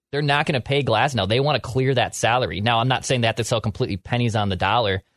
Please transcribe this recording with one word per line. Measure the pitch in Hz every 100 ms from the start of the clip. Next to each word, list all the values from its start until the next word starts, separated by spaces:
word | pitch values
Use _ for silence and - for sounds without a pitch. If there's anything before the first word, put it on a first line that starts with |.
| _
They're | 139
not | 147 143 160
gonna | 135
pay | - 143
Glasnow. | 123 110 143 120 95
They | 120
wanna | 143 131
clear | - 127 131
that | 123 98 -
salary. | 113 123 104 87
Now, | 107 117
I'm | 123
not | 127 -
saying | 127
they | 113
have | 110
to |
sell | 110 117
completely | 107 - 123 95
pennies | - 123 120 107
on | 101
the | 90
dollar, | 92 120 104 95 -